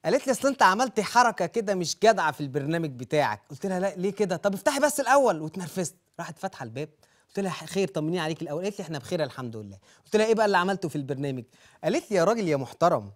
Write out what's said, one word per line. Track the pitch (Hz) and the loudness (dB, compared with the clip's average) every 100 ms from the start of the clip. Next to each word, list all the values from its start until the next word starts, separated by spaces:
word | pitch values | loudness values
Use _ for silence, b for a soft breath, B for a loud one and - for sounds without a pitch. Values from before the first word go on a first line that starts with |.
قالت | - 254 - | 2 0 0
لي: | |
"أصل | 247 269 | 0 0
أنت | 262 | 4
عملت | 196 196 254 - | 4 6 0 0
حركة | 185 233 240 - 170 | 2 4 4 2 -2
كده | 233 208 | -2 -2
مش | 190 160 - | -2 -2 4
جدعة | 214 196 156 | 4 4 0
في | 143 | -2
البرنامج | 143 143 139 165 160 | -6 -4 -2 -2 -4
بتاعك." | 123 127 151 127 107 _ | -8 -2 0 0 -2 _
قلت | 147 196 | -10 -4
لها: | 185 | -2
"لا | 196 180 | -2 -2
ليه | 190 | -4
كده؟ | 196 202 175 | -2 -2 0
طب | 202 | -2
افتحي | 196 - 277 | 0 0 2
بس | 285 277 | 2 2
الأول." | 240 277 254 160 | 4 6 6 2
واتنرفزت، | 156 190 165 190 170 - _ - | -4 -8 -8 -6 -6 -8 _ -14
راحت | 165 160 | -14 -8
فاتحة | 190 - | -10 -10
الباب، | 117 120 151 _ b b b | -10 -10 -10 _ b b b
قلت | - | -4
لها: | 196 | -4
"خير، | 160 - 190 190 | -6 -6 -2 0
طمنيني | 165 151 180 | 0 -2 -2
عليك | 160 156 | -2 -6
الأول." | 165 147 | -6 -4
قالت | 190 202 | -6 -8
لي: | |
"إحنا | 165 151 | -10 -10
بخير | - 175 | -6 -4
الحمد | 143 - 123 110 | -4 -6 -10 -10
لله." | 101 98 b b | -14 -18 b b
قلت | _ 214 | _ 0
لها: | 220 | 4
"إيه | |
بقى | 220 214 | 4 4
اللي | 190 | 4
عملته | 180 190 165 | 2 -2 -4
في | 151 | -6
البرنامج؟" | 135 135 143 131 113 b b b | -6 -6 -4 -6 -10 b b b
قالت | 156 277 - | -2 -2 0
لي: | 196 | 2
"يا | |
راجل | 170 233 185 | 2 2 0
يا | 139 | -2
محترم | 127 - 170 151 101 | -2 2 2 2 -4